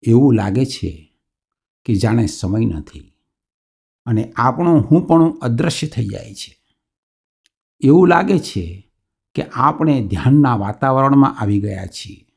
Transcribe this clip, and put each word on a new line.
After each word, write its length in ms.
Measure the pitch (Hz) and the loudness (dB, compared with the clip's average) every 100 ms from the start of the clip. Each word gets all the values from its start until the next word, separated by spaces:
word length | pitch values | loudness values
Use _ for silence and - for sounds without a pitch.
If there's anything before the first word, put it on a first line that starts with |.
એવું 320 | - 117 139 | 4 4 4
લાગે 300 | 117 98 98 131 | 2 0 -2 -4
છે 240 | - 85 78 78 _ _ _ _ _ _ _ - | -6 -10 -12 _ _ _ _ _ _ _ _ -4
કે 60 | |
જાણે 320 | 107 113 117 113 | -2 0 0 -2
સમય 400 | - 92 107 113 | -4 -6 -2 -2
નથી 400 | 80 76 71 - _ _ _ _ _ _ _ _ _ - | -4 -12 -20 -20 _ _ _ _ _ _ _ _ _ -4
અને 160 | 110 110 - | -4 -4 -2
આપણું 420 | 120 131 175 160 | -2 0 2 2
હુંપણું 520 | - 156 175 165 165 156 | 4 2 4 2 2 0
અદૃશ્ય 500 | 123 117 165 156 156 | -4 -2 -2 -4 -8
થઈ 200 | - 107 | -6 -8
જાય 260 | 98 98 | -8 -14
છે. 180 | - - _ _ _ _ _ _ _ _ _ _ _ _ _ | -18 -20 _ _ _ _ _ _ _ _ _ _ _ _ _
એવું 240 | 135 160 175 | 4 6 6
લાગે 300 | 170 190 190 | 4 2 -2
છે 260 | - - 82 92 _ _ _ _ _ - | -2 -8 -10 -12 _ _ _ _ _ -10
કે 60 | - - | -8 -2
આપણે 400 | 135 156 160 139 | -2 0 0 0
ધ્યાનના 540 | 98 87 123 139 143 113 | -2 -2 2 4 4 0
વાતાવરણમાં 800 | 101 107 135 131 135 139 135 - | -4 -4 -2 0 2 4 2 0
આવી 240 | 110 101 | -2 -2
ગયા 260 | 101 98 95 | -4 -8 -12
છીએ. 400 | - - - _ | -16 -18 -20 _